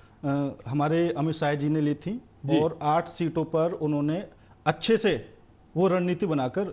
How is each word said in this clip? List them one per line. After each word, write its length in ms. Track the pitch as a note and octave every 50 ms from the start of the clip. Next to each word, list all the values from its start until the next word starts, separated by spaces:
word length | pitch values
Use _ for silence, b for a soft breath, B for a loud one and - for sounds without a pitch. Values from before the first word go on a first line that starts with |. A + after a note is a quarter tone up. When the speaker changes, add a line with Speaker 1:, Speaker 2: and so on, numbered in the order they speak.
| b b b b -
Speaker 1:
अ, 260 | C#3+ C#3 C#3+ C#3+ C#3 A#2 - - A#2
हमारे 440 | A#2 A#2 C#3+ D3 D#3 E3 E3+ F3 - -
अमित 160 | C#3+ D#3+ D3+
शाह 200 | D#3+ D#3+ D3 D3
जी 140 | D3 C#3+ D3+
ने 120 | D3+ D#3
ली 140 | D3+ D3 D3
थी 280 | D3 - F3 G#3 B3 - - - - -
Speaker 2:
जी। 140 | C#3 D#3 D#3
Speaker 1:
और 180 | D3+ E3+ E3 - D3+
आठ 260 | D3 D3+ E3 E3+ -
सीटों 360 | - - F3 D#3+ - E3 D#3
पर 280 | - - D#3+ D#3+ E3+ F#3
उन्होंने 520 | - D#3 D3 D3+ D3 C#3+ D3 D3+ F3+ G#3 - - b b b b b -
अच्छे 300 | D3+ D3+ - - - A3+
से 380 | A3 A3 G#3+ E3 A#2 - - - - - - - - - - -
वो 120 | D#3 F3+ F#3+
रणनीति 380 | F3 F#3 F3+ F3+ F3+ F3 G#3
बनाकर 380 | F#3+ D#3 C#3+ C3 B2+ B2 F#3 G3+ F#3